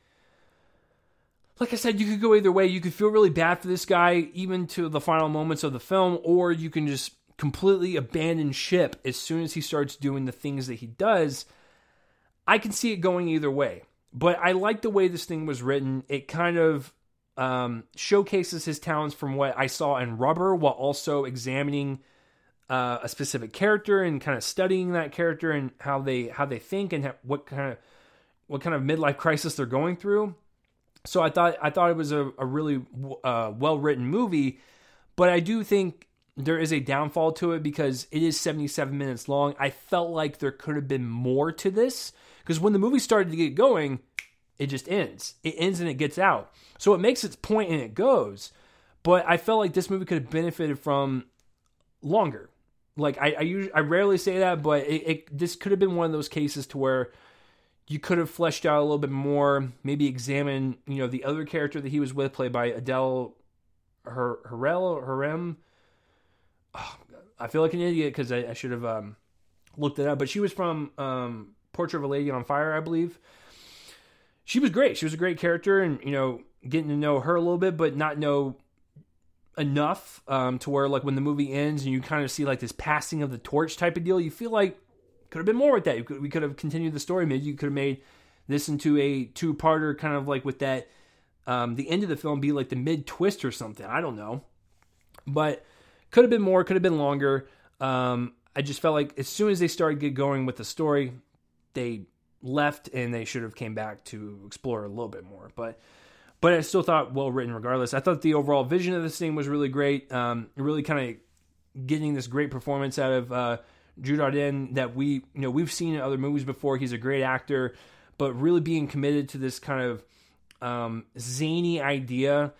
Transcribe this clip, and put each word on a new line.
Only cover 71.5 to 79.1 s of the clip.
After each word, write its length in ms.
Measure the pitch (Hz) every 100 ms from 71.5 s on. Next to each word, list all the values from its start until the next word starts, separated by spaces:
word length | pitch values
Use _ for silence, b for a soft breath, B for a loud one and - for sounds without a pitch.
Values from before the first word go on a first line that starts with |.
| _ _
Portrait 280 | - 170 165
of 40 |
a 40 | 139
Lady 220 | 139 143
on 140 | 127
Fire, 300 | 120 143 156
I 60 | 156
believe. 380 | 160 165 170 - B B B B B B B B B B B B
She 160 | - 247
was 100 | 269
great. 260 | 180 277 -
She 100 | 160
was 80 | 160
a 20 |
great 220 | 180 165
character, 420 | 170 170 196 196
and, 180 | 180 135
you 80 | 139
know, 320 | 139 131 117 - _ 127
getting 220 | 156 151
to 60 | 147
know 260 | 151 143
her 120 | 139
a 60 | 175
little 180 | 170 175
bit, 180 | 190 160
but 200 | 160 135
not 240 | 156 147
know 380 | 147 143 139 - _ _ _ - _